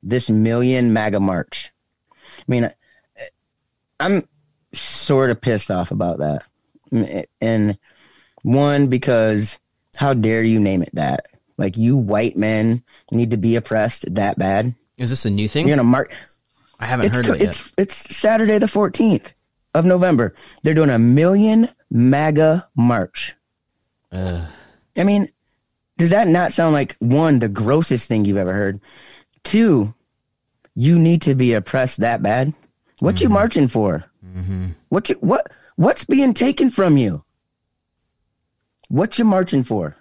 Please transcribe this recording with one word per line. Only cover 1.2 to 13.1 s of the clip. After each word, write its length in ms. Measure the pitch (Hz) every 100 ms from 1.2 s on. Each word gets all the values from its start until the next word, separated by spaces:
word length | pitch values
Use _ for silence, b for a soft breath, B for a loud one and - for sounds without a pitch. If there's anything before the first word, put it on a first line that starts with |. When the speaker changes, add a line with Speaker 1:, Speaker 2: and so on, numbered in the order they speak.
Speaker 1:
March. 500 | 98 90 - - - _ _ _ _ B B B
I 40 | -
mean, 180 | 123
I, 80 | 117 _ B B B B B _ _ _ _ _ _ _
I'm 240 | 165 196 - _ _ _ _
sort 580 | - - - - 135 135
of 100 | 113
pissed 300 | - 107 -
off 200 | 92 90
about 280 | 101 87 76
that. 260 | 76 73 - _ _ _ _ 117 104 92 - _
And 340 | 113 113 104 101 b b b b b b
one, 440 | - 131 143 143 139
because 720 | 123 131 117 110 107 107 - _ _ _ -
how 180 | 143
dare 280 | 127 107 113
you 160 | 113 113
name 220 | 101 95
it 80 | 85
that? 320 | - 71 65 - _ _ -
Like, 180 | 95 92
you 200 | 117 135
white 400 | 104 104 113 -
men 440 | 107 110 113 117 _ b b